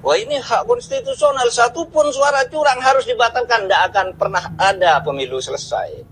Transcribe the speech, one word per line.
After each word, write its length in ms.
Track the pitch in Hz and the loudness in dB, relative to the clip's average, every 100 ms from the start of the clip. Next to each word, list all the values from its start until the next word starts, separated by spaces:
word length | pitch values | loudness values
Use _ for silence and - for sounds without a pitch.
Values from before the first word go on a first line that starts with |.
"Wah, 160 | 127 165 | 2 0
ini 240 | 233 294 | 0 -6
hak 240 | 233 220 | 0 -2
konstitusional, 880 | 147 - - 269 262 262 294 269 240 | 2 -2 0 -6 -4 0 0 2 0
satu 340 | 247 240 269 330 | 2 0 0 -4
pun 220 | 311 294 | 0 0
suara 400 | 269 285 277 262 | 2 2 2 -2
curang 320 | 302 294 254 | 0 0 2
harus 240 | 262 269 | 2 2
dibatalkan," 640 | 247 233 233 247 240 233 196 | 0 0 0 0 0 0 2
tidak 140 | 160 180 | 0 2
akan 140 | 202 185 - | 0 -2 -2
pernah 280 | - 180 170 160 | -2 -2 -6 -2
ada 420 | 190 190 180 147 | 0 2 2 2
pemilu 340 | 151 139 131 131 | 0 -6 -6 -6
selesai. 640 | 127 - - 107 82 - - | -6 -10 -6 -6 -6 -10 -18